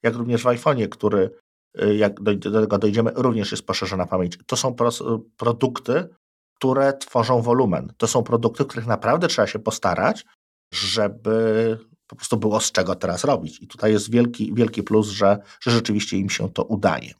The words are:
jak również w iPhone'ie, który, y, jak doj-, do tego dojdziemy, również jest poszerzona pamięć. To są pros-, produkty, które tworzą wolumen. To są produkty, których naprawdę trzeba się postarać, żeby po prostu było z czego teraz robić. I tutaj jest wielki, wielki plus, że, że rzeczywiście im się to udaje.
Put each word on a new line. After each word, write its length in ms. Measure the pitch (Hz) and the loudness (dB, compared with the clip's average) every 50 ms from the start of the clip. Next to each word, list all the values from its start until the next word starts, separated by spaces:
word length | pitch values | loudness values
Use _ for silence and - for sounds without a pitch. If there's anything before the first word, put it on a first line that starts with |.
jak 120 | - 117 117 | 0 0 0
również 280 | 120 117 120 120 113 | 0 -2 -2 -2 0
w 40 | - | 2
iPhone'ie, 420 | 123 123 120 - 156 143 123 107 87 | 2 0 2 2 0 2 2 0 -4
który, 420 | - _ - 107 101 98 95 - - - _ _ _ _ _ _ _ - | -4 _ 0 2 2 2 2 0 -2 -10 _ _ _ _ _ _ _ -2
y, 120 | - 104 104 | 0 2 4
jak 240 | 107 107 101 101 - | 4 2 0 0 -2
doj-, 180 | 101 110 104 95 | -2 0 0 0
do 220 | - 104 104 110 | -2 0 2 2
tego 180 | 110 104 104 101 | 2 2 2 2
dojdziemy, 320 | 104 107 101 117 113 113 - | 2 2 2 2 0 0 0
również 360 | 123 123 131 117 113 101 - | 0 0 0 2 0 -2 -4
jest 160 | - - - | -6 -6 -4
poszerzona 400 | - 95 - 95 90 98 92 90 | -4 -4 -2 -2 -4 -4 -4 -2
pamięć. 320 | 87 - 92 92 87 87 - - | -2 0 -2 -2 -2 -4 -10 -8
To 100 | - - | -4 -4
są 140 | 123 - 135 | -2 -2 -2
pros-, 480 | 120 123 120 120 117 - - 120 117 110 - _ _ | -2 0 0 0 0 -2 -4 -4 -4 -4 -6 _ _
produkty, 720 | _ 117 117 117 117 135 123 120 - - - 123 160 180 170 _ _ _ _ _ _ _ _ _ _ | _ -2 -2 0 2 0 -2 -2 -4 -6 -2 -2 -2 -2 -4 _ _ _ _ _ _ _ _ _ _
które 340 | - 131 131 135 139 139 | 0 0 2 4 2 2
tworzą 500 | 135 135 - - - 123 113 110 127 120 | 2 -2 -10 -4 0 0 2 2 2 2
wolumen. 500 | 113 120 120 127 131 104 87 71 64 - - | 2 2 2 2 2 2 0 -2 -4 -8 -6
To 100 | _ - | _ -4
są 160 | 113 - 127 | 0 0 0
produkty, 420 | 113 - 120 117 117 113 117 - 143 | 0 0 -2 0 0 0 0 -2 -4
których 220 | 139 - 120 110 | -4 -4 -10 -4
naprawdę 420 | 117 107 98 - 107 131 170 175 165 | -2 -4 -2 0 0 0 2 0 0
trzeba 180 | - - 104 | 2 0 0
się 120 | - - 107 | 0 -2 -4
postarać, 640 | - 110 - - - 95 87 87 95 143 220 - - _ _ _ _ _ _ _ _ _ - | -4 -4 -6 -2 -2 -2 0 2 0 0 -2 -2 -10 _ _ _ _ _ _ _ _ _ -8
żeby 1040 | - - 98 92 113 104 101 104 117 113 110 110 113 113 113 107 110 113 113 110 110 - _ _ _ _ | -6 -4 -2 0 0 0 -2 -2 -4 -2 -2 0 2 2 2 2 2 0 0 -2 -4 -8 _ _ _ _
po 100 | _ - | _ -20
prostu 200 | - - - - | -14 -6 -4 -2
było 240 | 110 104 107 104 107 | 0 0 2 2 2
z 120 | - - | 0 0
czego 220 | - 95 92 90 90 | 0 0 0 0 -2
teraz 300 | - - 90 90 87 - | -2 -2 -4 -4 -2 0
robić. 380 | 139 139 - 85 76 - - | 0 0 0 -2 -8 -12 -16
I 40 | - | -20
tutaj 260 | - - - - 110 | -20 -10 -2 0 2
jest 180 | 107 101 104 113 | 2 2 0 2
wielki, 440 | 113 120 120 120 120 - 107 - 104 | 2 2 2 2 0 -4 -6 -4 0
wielki 280 | 117 117 107 - - | 0 0 0 0 -6
plus, 260 | 101 - 107 107 107 104 | -4 2 2 2 2 2
że, 300 | 95 98 104 98 104 101 - - - _ | 0 2 4 4 4 2 -2 -16 -20 _
że 100 | - 123 | 0 2
rzeczywiście 460 | 117 117 113 - 104 104 104 - - | 2 2 2 0 -2 -2 -2 -2 -4
im 140 | 95 95 85 | -2 -2 -2
się 220 | - - - - | -2 -4 -4 -6
to 120 | - - - | -2 -4 -2
udaje. 500 | - 110 98 98 98 80 65 58 - - _ | -2 -2 0 0 0 0 0 -6 -12 -20 _